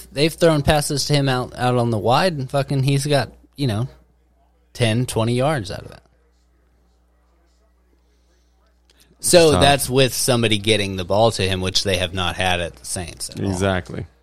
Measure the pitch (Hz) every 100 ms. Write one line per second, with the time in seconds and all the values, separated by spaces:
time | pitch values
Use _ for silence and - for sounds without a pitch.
0 | - 135 160 - 170 151 139 151 - 143
1 | - 147 139 127 120 - 123 123 117 113
2 | 98 135 185 151 131 143 131 143 131 139
3 | 147 143 117 - _ - 139 101 131 -
4 | _ _ _ _ _ _ _ - 117 113
5 | 127 - 113 120 135 151 95 - - -
6 | _ _ _ _ _ _ _ _ _ _
7 | _ _ _ _ _ _ _ _ _ _
8 | _ _ _ _ _ _ _ _ _ _
9 | _ _ - 175 165 143 139 143 - 127
10 | 131 - - 120 117 107 101 107 98 95
11 | 87 98 113 104 95 95 92 - 101 90
12 | 92 92 90 85 92 87 85 - - 98
13 | 85 - - - 101 90 98 92 - 95
14 | 92 _